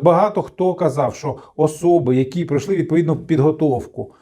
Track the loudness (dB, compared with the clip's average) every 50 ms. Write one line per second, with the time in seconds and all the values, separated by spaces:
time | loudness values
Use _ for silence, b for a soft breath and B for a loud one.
0 | 4 4 4 4 2 0 0 -2 -6 -6 -4 -2 -2 -2 0 0 -2 -2 0 0
1 | -2 -2 -4 -6 -8 -8 -8 B B B B B 0 0 0 0 2 2 2 4
2 | 2 2 2 0 0 -2 -4 -6 -4 -2 -2 -2 -2 -2 -2 -2 -2 0 0 0
3 | 0 0 -2 -2 -2 -2 0 2 2 2 2 2 0 0 0 -2 -6 -8 -12 -12
4 | -12 -12 b b